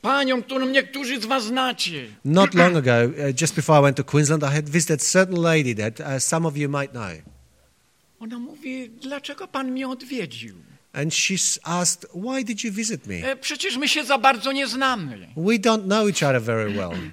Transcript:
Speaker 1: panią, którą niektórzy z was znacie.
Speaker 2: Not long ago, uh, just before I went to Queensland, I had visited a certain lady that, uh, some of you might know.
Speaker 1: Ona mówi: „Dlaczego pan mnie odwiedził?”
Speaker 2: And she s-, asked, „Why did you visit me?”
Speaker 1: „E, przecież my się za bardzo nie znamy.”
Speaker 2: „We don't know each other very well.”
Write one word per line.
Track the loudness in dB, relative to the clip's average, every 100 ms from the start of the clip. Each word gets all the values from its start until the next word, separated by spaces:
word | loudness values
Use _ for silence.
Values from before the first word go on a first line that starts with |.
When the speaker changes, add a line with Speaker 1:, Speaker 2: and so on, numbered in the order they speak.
Speaker 1:
panią, | 0 0 2 -2
którą | -2 -4 0
niektórzy | 0 0 -6 -6 -4
z | -2
was | -2
znacie. | 0 -2 -2 -2 -6 -6 -12 -8
Speaker 2:
Not | 2 6 6
long | 6 6 6
ago, | 4
uh, | 4 4 0 -4 0
just | 0 0
before | 6 6
I |
went | 6 4
to |
Queensland, | 0 2 2 2
I | 0
had | -2 0
visited | -2 0 0
a |
certain | 2 2 2 2
lady | 4 4 2
that, | 0 -4 -4
uh, | -6 -4
some | 0 0 0
of | -2
you | -4
might | -2 -6
know. | -8 -10 -10 -18 -20 _ _ _ _ _ _ _ _
Speaker 1:
Ona | -14 -12
mówi: | -14 -14 -12 -10 -12
„Dlaczego | -14 -12 -10 -10 -14 -8
pan | -6 -4
mnie | -4 -6
odwiedził?” | -8 -8 -8 -8 -10 -16 -18 -20 -20 _
Speaker 2:
And | -6 -2
she | 0 0
s-, | 0 -2 -2
asked, | -4 0 0 -2 -10
„Why | -10 -6 -6
did | -4 -6
you | -6
visit | -4 -6 -6 -8
me?” |
Speaker 1:
„E, | -6 -6 -6
przecież | -6 -6 -4 -2
my | 0
się | 0
za | 0 4
bardzo | 4 2 -2
nie | -2 -2
znamy.” | -2 -2 -2 -6 -10 -14 -4
Speaker 2:
„We | 0 2
don't | 4 2
know | 2 2 2
each | 2 2
other | 2
very | 0 -2 0
well.” | -2 -4 -6 -10